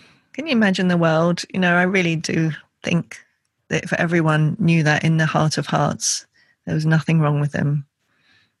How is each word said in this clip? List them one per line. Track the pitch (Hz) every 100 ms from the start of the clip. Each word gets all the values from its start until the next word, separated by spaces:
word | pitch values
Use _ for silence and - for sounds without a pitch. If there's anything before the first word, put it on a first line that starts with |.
| - _ _
Can | - 320
you |
imagine | 240 208 185 185
the | 175
world? | 165 160 170 175 -
You | -
know, | 180 175
I |
really | 180 190 170 160
do | - 160 160 143 - _
think | - 170 - - - _ _ _ -
that | 160
if | 180
everyone | - 170 175 156 151 151 170
knew | 170 165
that | 151 151
in | 156 160
their | 156
heart | 156 156 -
of | 147
hearts, | 151 147 - - - - _ _ _
there | -
was | 160 156
nothing | 160 147 160
wrong | 147 147
with | 147
them. | - 143 147 143 _ _ _ _ _ _ _